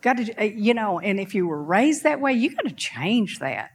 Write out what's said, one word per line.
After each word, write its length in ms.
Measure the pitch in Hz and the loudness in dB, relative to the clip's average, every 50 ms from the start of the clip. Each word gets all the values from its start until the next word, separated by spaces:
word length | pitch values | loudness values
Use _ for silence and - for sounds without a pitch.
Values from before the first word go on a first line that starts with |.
| - | 2
Gotta, 320 | 262 254 240 240 214 233 - | 2 2 2 0 -4 -2 -2
uh, 40 | 208 | -2
you 280 | 214 208 226 208 220 226 | -2 0 0 2 2 2
know, 260 | 226 220 214 185 170 | 2 0 -2 -2 -2
and 220 | 165 208 196 196 | 0 -2 -2 -2
if 140 | 196 190 - | -2 -2 0
you 120 | 208 180 | 0 0
were 160 | 170 156 147 147 | 0 0 -4 -2
raised 420 | 151 180 196 247 302 311 302 - | 2 4 4 4 4 2 2 2
that 180 | 302 302 277 269 | 0 0 2 0
way, 100 | 277 262 | 0 2
you 220 | 233 226 302 - | 2 0 0 -2
gotta 200 | - - 247 160 | -2 -4 -4 -4
change 640 | - - - - 120 135 175 226 247 214 175 - - | -6 -10 -10 -8 -4 -2 0 2 2 0 0 -4 -6
that. 280 | - 135 127 98 113 - _ | -6 -4 -4 -4 -8 -10 _